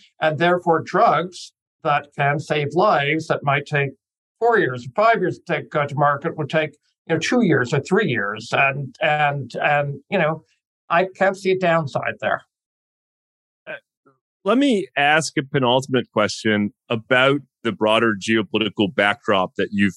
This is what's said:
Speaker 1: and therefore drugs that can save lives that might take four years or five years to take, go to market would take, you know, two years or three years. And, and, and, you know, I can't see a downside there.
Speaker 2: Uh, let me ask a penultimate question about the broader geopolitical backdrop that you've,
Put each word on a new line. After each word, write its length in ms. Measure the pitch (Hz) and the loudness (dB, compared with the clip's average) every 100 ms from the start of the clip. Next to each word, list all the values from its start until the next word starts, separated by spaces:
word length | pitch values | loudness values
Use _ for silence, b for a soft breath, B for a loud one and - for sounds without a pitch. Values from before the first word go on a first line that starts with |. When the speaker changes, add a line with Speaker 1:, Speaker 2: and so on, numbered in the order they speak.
| B B | B B
Speaker 1:
and 200 | 160 147 | -2 2
therefore 420 | 170 180 175 160 | 2 2 2 0
drugs 720 | - 180 220 151 165 - - _ _ _ | 0 2 4 2 -2 -10 -20 _ _ _
that 240 | 151 147 143 - | -2 -2 -4 -2
can 220 | 143 151 | -2 -2
save 300 | - 151 139 | -2 -2 0
lives 540 | 165 208 160 143 156 160 | 2 2 2 0 -2 -2
that 160 | 156 | -4
might 240 | 139 139 143 | 0 -2 -2
take 240 | 147 139 - _ _ _ - | -2 -2 -6 _ _ _ -2
four 180 | 233 220 | 2 2
years 300 | 147 123 123 | 0 -4 -8
or 20 | - | 0
five 260 | 220 220 | 2 2
years 160 | 175 - | -2 -6
to 60 | - | -6
take, 240 | 151 127 | -6 -4
go 160 | 151 139 | -4 -2
to 80 | |
market 440 | 143 143 143 165 - | 0 0 0 -4 -6
would 120 | 143 | -2
take, 220 | 160 156 - _ _ - | -2 -2 -8 _ _ -4
you 80 | |
know, 60 | 160 | -2
two 240 | - 247 | 0 2
years 280 | 208 135 123 | 2 2 0
or 100 | 147 | -2
three 260 | - 190 190 | 0 0 0
years. 420 | 110 101 107 120 | -2 -4 -8 -4
And, 440 | 123 139 143 139 - | 0 0 -2 -10 -4
and, 540 | 156 151 147 143 123 - | -2 0 0 -2 -8 -4
and, 380 | 156 147 143 139 - | 0 0 -2 -8 -6
you 80 | 190 | -2
know, 260 | 156 160 _ _ _ _ - | -2 -4 _ _ _ _ -2
I 180 | 170 160 - | -2 -2 0
can't 220 | 196 196 | -2 0
see 140 | 190 | -2
a 60 | 185 | 0
downside 580 | 180 165 143 - 120 110 | 2 0 -2 -6 -6 -6
there. 220 | 107 - _ _ _ _ _ _ _ _ _ _ _ _ - | -4 -4 _ _ _ _ _ _ _ _ _ _ _ _ -18
Speaker 2:
Uh, 60 | 147 _ _ _ _ _ _ 190 | -18 _ _ _ _ _ _ 0
let 120 | 240 | 2
me 300 | 285 208 - - | 2 0 -2 0
ask 420 | 143 156 147 - | 2 2 0 -4
a 60 | |
penultimate 680 | 139 143 123 127 135 127 - | -2 0 2 2 0 -2 -2
question 640 | 113 104 - 110 104 104 _ - | 0 0 0 0 0 0 _ -8
about 520 | 117 - 127 135 143 - _ | -6 0 2 4 0 -6 _
the 80 | 117 | -6
broader 420 | 95 107 113 113 | 0 2 2 2
geopolitical 800 | 101 107 113 98 107 107 - 101 | -2 0 -2 0 -2 -4 -2 -2
backdrop 640 | - 101 101 - 98 90 - | 2 0 0 0 0 0 -4
that 140 | 95 | -4
you've, 240 | 101 101 | 0 -2